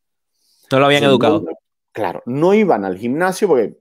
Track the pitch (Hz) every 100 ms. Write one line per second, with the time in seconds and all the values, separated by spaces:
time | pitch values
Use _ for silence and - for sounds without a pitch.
0 | _ _ _ _ _ _ _ 135 143 143
1 | 143 131 117 - - - _ _ _ -
2 | 95 - - 135 170 208 202 117 95 92
3 | 120 143 185 180 202 131 101 -